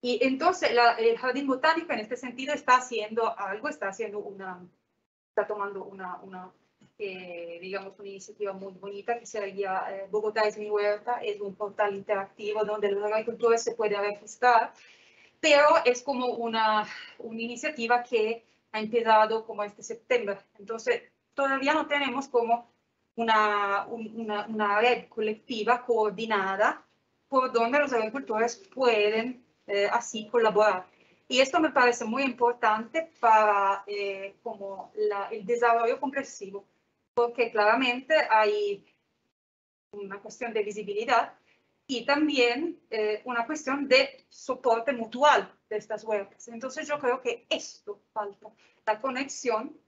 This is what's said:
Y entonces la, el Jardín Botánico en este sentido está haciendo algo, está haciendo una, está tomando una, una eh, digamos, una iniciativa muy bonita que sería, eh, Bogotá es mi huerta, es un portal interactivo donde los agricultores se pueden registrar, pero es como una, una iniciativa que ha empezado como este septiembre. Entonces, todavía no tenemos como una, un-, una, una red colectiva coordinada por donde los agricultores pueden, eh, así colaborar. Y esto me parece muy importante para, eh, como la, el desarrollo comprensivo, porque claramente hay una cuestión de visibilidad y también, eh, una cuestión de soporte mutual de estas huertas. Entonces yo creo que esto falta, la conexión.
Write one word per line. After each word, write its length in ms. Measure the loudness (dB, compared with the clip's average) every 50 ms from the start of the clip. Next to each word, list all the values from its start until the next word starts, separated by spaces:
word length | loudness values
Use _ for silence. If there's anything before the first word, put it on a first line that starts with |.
Y 180 | 0 -2 0 2 2
entonces 500 | 2 2 2 2 2 2 2 0 2 4
la, 200 | 6 6 6 6
el 240 | 6 4 2 2 2
Jardín 280 | -2 -4 -2 -2 -2 -2
Botánico 460 | -2 2 2 2 2 2 0 -4 -4
en 60 | -6
este 180 | -4 -6 -8 -10
sentido 360 | -10 -12 -10 -10 -6 -4 -6
está 240 | -4 4 6 6 6
haciendo 600 | 6 0 -6 -6 -6 -4 -2 -2 -2 -2 -2 -4
algo, 300 | -6 -8 -8 -6 -6 -8
está 200 | -8 -6 -6 -8
haciendo 300 | -6 -6 -8 -8 -6 -8
una, 460 | -10 -10 -12 -12 -12 -12 -12 -14 -16 -20 _ _ _ _ _ _ _ _ _ _ _ _
está 160 | _ -2 -2
tomando 380 | -2 -2 -6 -4 -6 -6 -10 -12
una, 340 | -12 -14 -12 -10 -10 -10 -12
una 300 | -14 -14 -16 -16 -16 -16 _ _ _ _ _ _ _ _ _ _
eh, 640 | -10 -10 -10 -10 -12 -12 -12 -12 -12 -12 -12 -12
digamos, 320 | -12 -8 -8 -8 -10 -10 -16 _
una 80 | -16 -16
iniciativa 460 | -16 -16 -18 -20 -10 _ -6 -6 -6
muy 200 | -8 -12 -14 -14
bonita 460 | -14 -14 -12 -12 -12 -6 -6 -6 -6
que 60 | -6
sería, 580 | -10 -8 -6 -6 -6 -6 -6 -4 -2 -2 -4 -4 -6
eh, 160 | -8 -10 -10 -4
Bogotá 320 | -4 -2 -2 -2 0 2
es 160 | 0 0 0 -4
mi 120 | -6 -2
huerta, 500 | 0 0 2 2 0 -2 -2 -4 -4 -4
es 180 | -4 -6 -6 -6
un 140 | -6 -10 -6
portal 400 | _ -8 -8 -2 -2 -2 -2 -2
interactivo 680 | -6 -4 -2 -2 -2 -2 -8 _ _ -8 -6 -2 -2 -2
donde 280 | -2 -2 -2 0 0
los 120 | 0 0 -2
agricultores 600 | 0 -2 -2 -2 -2 -6 0 2 2 2 4 2
se 100 | -4 -4
pueden 280 | -2 -2 0 0 0
registrar, 720 | -2 -2 -4 -6 -12 -20 -10 _ 4 6 6 6 4 2 -6 _ -20 -20 -20 _ _ _ _ _ _ _ _ _
pero 260 | 4 6 6 8 8 8 6 6 6
es 180 | 4 2 2
como 260 | 0 -4 -4 -2 -2 -2 -2
una, 520 | -2 -4 -4 -2 0 2 2 2 2 0 -2 -8 -16 -16 -18 -18 _
una 220 | -14 -12 -8 -8
iniciativa 640 | -8 -8 -8 -6 -6 -6 -4 -4 0 2 2 2 2
que 420 | 0 0 0 0 0 -2 -6 _ _ _ _ _ _
ha 80 | -8 -6
empezado 680 | -6 -2 -2 0 4 6 6 6 6 4 2 -4 -4
como 180 | -6 -8 -8 -8
este 200 | -8 -8 -16 -14
septiembre. 540 | -14 -14 -14 _ _ 0 0 0 -2 -6 -8 _ _ _ _
Entonces, 460 | -12 -10 -10 -6 -2 -2 -2 -2 -4 _ _ _ _ _ _
todavía 400 | -2 0 0 0 0 0 2 2
no 120 | 0 0 0
tenemos 400 | 0 0 0 -2 -4 -6 -8 0
como 420 | 0 0 2 2 0 -2 -2 _ _ _ _ _ _ _ _ _ _
una, 680 | -6 0 2 4 4 4 2 2 0 0 0 -2 -2 -4 -6
un-, 340 | -8 -10 -10 -10 -10 -10
una, 260 | -6 -4 -4 -4 -4 -6
una 320 | -2 -2 0 2 2 4
red 280 | 4 4 2 2 -2 -12
colectiva 760 | -6 -4 -4 -4 -4 -6 _ _ -6 -4 2 2 2 2 2
coordinada 1000 | 0 0 2 2 0 0 -4 -4 -2 0 0 0 -2 0 2 2 0 0 -2 _ _ _ _ _ _ _ _ _ _
por 240 | 0 0 0 2
donde 280 | 2 0 0 2 2 2
los 120 | 2 2 0
agricultores 640 | -2 -2 -2 -4 -8 -8 -4 -2 0 0 -2 -2 -6 -16 _ -6
pueden, 680 | 0 2 2 4 4 2 2 2 0 -2 -4 -6 -10 _ _ _ _ _ -4
eh, 200 | -2 0 0 2
así 360 | 0 -2 -2 -4 -10 -10 -10 -2
colaborar. 600 | 0 2 2 4 4 6 4 4 4 0 -4 -12 _ _ _ _ _ _ _ _
Y 120 | 2 2
esto 200 | 2 4 4 2
me 120 | 2 4
parece 340 | 4 4 4 4 4 2 -2
muy 180 | -4 -2 -2 -2
importante 840 | -2 0 0 0 0 0 2 2 2 2 0 -2 -4 _ -6 -6 -6 _ _
para, 640 | 4 6 6 8 8 6 4 4 4 2 0 -2 -4 -8
eh, 480 | -6 -4 -4 -4 -6 -6 -10 -14 -14 _ _
como 480 | -12 -10 -10 -10 -12 -12 -12 -14 -14 _
la, 320 | -2 -2 0 0 -2 -4 -6
el 160 | -8 -10 -2
desarrollo 540 | -2 0 2 4 4 4 4 2 0 0 -2
comprensivo, 680 | -4 -6 -4 -6 -8 -8 -12 -14 -14 -12 -12 -14 -16 _ _ _ _ _ _ _ _ _ _
porque 340 | 0 0 0 2 -2 -2 0
claramente 640 | 2 4 4 4 4 4 2 0 -2 -2 0 _ 2 2 4 4
hay 560 | 4 4 6 4 2 2 0 -2 -2 -6 _ _ _ _ _ _ _ _ _ _ _ _ _ _ _ _ _ _ _ _ _ _
una 280 | -14 -12 -10 -10 -10 -12
cuestión 340 | -12 -16 -12 -8 -8 -4 -2
de 80 | -2
visibilidad 720 | -2 -2 -4 -8 -6 -4 -4 -4 0 2 2 2 2 0 -6 _ _ _ _ _ _ _ _ _ _ _
y 180 | -6 -4 0
también, 760 | 2 2 2 4 2 4 4 4 4 4 0 -2 -6 -6 -8 _ _
eh, 300 | -4 -2 0 0 -2 -2 -4
una 200 | -4 -4 -4 -2
cuestión 420 | -2 -4 -6 -4 -4 -2 -2 2 4
de 380 | 6 4 4 2 -4 -16 _ _
soporte 640 | _ -20 -6 -6 -6 -2 2 2 2 2 2 -2 -4
mutual 580 | -4 -4 -8 -4 2 6 6 6 6 2 -2 -14 _ _ _
de 80 | -8 -8
estas 260 | -6 _ -10 -10 -4
huertas. 440 | -2 -2 -2 -4 -6 _ _ -20 -16
Entonces 400 | -14 -10 -10 -10 -8 -8 -6 -4
yo 120 | -4 -2
creo 220 | 0 0 0 0
que 240 | -2 -4 -6 -6 _ _
esto 500 | -4 -4 -4 -10 -16 -18 _ -14 -14 _ _ _ _
falta, 360 | -8 -8 -8 -10 _ _ -20 _ _ _ _ _ _ _
la 160 | -2 -2 -2
conexión. 760 | -2 -4 -4 -4 -6 -6 -8 -6 -4 -2 -2 -2 -4 -6 -14 -18 _